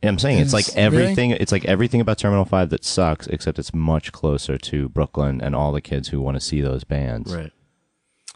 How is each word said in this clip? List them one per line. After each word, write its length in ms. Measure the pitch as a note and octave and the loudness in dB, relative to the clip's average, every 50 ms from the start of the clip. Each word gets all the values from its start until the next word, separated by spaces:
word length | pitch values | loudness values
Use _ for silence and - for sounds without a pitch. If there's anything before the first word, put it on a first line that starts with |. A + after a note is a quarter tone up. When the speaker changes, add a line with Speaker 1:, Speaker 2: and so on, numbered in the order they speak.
Speaker 1:
Yeah, 60 | - | 0
I'm 120 | G#2 G2 E2 | 0 2 2
saying 200 | - C#3 C3+ - | 2 2 4 4
it's 140 | C#3+ C#3 A#2+ | 4 4 2
like 160 | G#2+ G2+ - | 0 0 0
Speaker 2:
Is, 60 | - | 2
really? 100 | G2+ G#2 | 2 4
Speaker 1:
everything. 460 | A2 - - - F#3+ G3 - B2 A#2+ | 4 6 4 4 4 2 2 2 2
It's 200 | - - - - | 2 0 0 0
like 140 | G#2 F2+ - | 0 0 2
everything 340 | - F#2+ F#2 A#2+ A#2 C3 A#2 | 0 2 2 2 2 2 2
about 180 | A2 G#2+ G#2+ | 2 2 0
Terminal 280 | - - G2+ G2+ G2 F#2 | 0 2 2 2 2 2
Five 240 | - G2 F#2 F2+ D2 | 2 2 2 2 2
that 160 | - - - | 0 -4 -4
sucks, 420 | - - F#2 F2+ D#2 D#2 - - | -2 0 2 2 2 2 -2 -4
except 320 | - D#2 D2+ - D#2+ - - | -6 -8 -4 -4 -4 -4 -4
it's 140 | C#2+ - - | -8 -4 -2
much 400 | D#2+ D#2 D#2+ D#2 D#2 - - - | 0 2 2 2 0 -2 -6 -8
closer 440 | - - D2+ C#2+ C#2 - - C2+ | -4 0 0 0 0 -2 -4 -6
to 300 | C2 - - D2+ C#2+ C#2 | -6 -6 -4 -4 -4 -4
Brooklyn 540 | B1+ - D2+ D2 - - D2+ C#2+ C#2+ C2 B1 | -2 -2 -2 -2 -2 0 -2 0 0 -2 -2
and 120 | A1+ C#2+ C2+ | -4 -2 -2
all 200 | B1+ D2 D2 C#2+ | 0 0 0 -2
the 80 | D2 | -4
kids 260 | - - D2 C#2 C2 | -4 -4 -6 -6 -4
who 140 | - C#2+ C#2 | -4 -4 -4
wanna 180 | C2 C2+ C2+ C2+ | -2 -2 -4 -4
see 220 | - - D2+ D2 | -4 -2 -2 -2
those 240 | C#2 C2+ C2 B1+ C2 | 0 -2 -2 -4 -4
bands. 500 | - D2 C#2+ C2+ B1 A#1 A1+ - - F2 | -4 -4 -2 -2 -4 -6 -6 -8 -8 -8
Speaker 3:
Right. 160 | E2 D#2 D2+ - _ _ _ _ _ _ _ _ _ _ _ _ _ _ - - | -8 -10 -12 -16 _ _ _ _ _ _ _ _ _ _ _ _ _ _ -20 -20